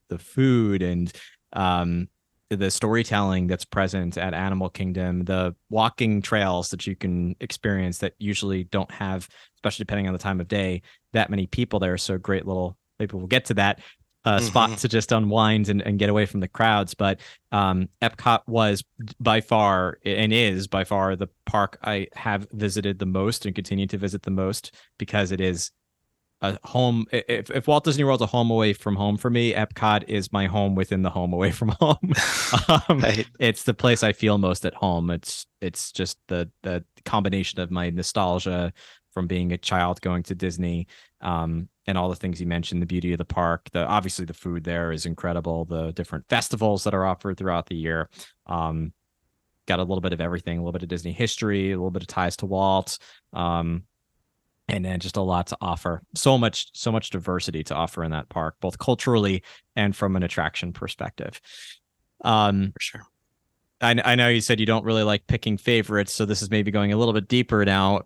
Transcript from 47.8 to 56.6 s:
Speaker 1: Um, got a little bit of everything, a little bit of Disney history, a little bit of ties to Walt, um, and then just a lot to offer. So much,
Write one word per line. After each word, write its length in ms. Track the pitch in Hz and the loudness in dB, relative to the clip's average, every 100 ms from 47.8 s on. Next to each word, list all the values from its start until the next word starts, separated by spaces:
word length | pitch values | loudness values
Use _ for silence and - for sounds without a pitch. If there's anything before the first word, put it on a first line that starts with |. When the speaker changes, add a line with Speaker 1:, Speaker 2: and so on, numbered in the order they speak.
| 80 80 80 - - _ - | -4 -4 -4 -10 -20 _ -8
Speaker 1:
Um, 460 | 87 82 80 80 - _ _ _ _ _ _ - | -4 -2 -4 -6 -10 _ _ _ _ _ _ -2
got 120 | 90 | -2
a 20 | |
little 180 | 90 95 | 0 -2
bit 120 | 90 | -2
of 80 | 85 | -2
everything, 380 | 85 87 85 85 | -4 -4 -4 -4
a 20 | |
little 120 | 85 | -4
bit 100 | 85 | -6
of 60 | 87 | -6
Disney 240 | 87 85 | -6 -6
history, 600 | - 117 - 110 101 95 | -4 -4 -2 -2 0 0
a 40 | 95 | 0
little 140 | 92 | -2
bit 120 | 92 | -4
of 60 | - | -6
ties 280 | - 90 - | -2 -2 -2
to 80 | 98 | -4
Walt, 520 | 95 98 95 - - - - _ | 0 2 2 0 -8 -14 -20 _
um, 520 | - 87 85 85 85 - _ _ _ _ _ _ _ - | -6 -2 -2 -2 -4 -8 _ _ _ _ _ _ _ -8
and 160 | 101 | -6
then 140 | 90 90 | -4 -6
just 160 | 92 104 | -4 -4
a 40 | |
lot 240 | 95 87 87 | 0 0 -2
to 80 | - | -6
offer. 420 | 92 87 87 85 - | -6 -4 -4 -6 -8
So 220 | - 143 131 | 0 4 4
much, 320 | 113 - | 4 -2